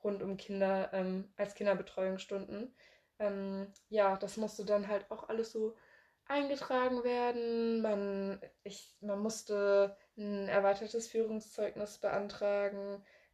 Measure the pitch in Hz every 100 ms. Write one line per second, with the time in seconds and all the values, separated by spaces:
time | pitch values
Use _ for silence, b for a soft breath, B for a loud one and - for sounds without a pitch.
0 | 214 196 196 196 - 196 190 190 190 190
1 | 185 185 190 - 202 - 202 185 196 -
2 | 190 190 - 196 202 208 262 b b b
3 | b _ 208 196 196 196 196 - _ 214
4 | 196 190 196 - 214 - 196 208 202 202
5 | - 214 - 226 226 220 220 226 B B
6 | B B - 285 277 277 - 254 254 247
7 | 240 247 240 240 233 226 233 226 220 202
8 | 202 196 196 196 - _ 208 - - _
9 | 208 202 214 220 - 208 202 202 202 196
10 | B - 208 202 196 196 196 202 214 233
11 | 226 226 220 220 - - 208 214 208 -
12 | 208 196 208 - 202 202 202 202 196 202
13 | B B B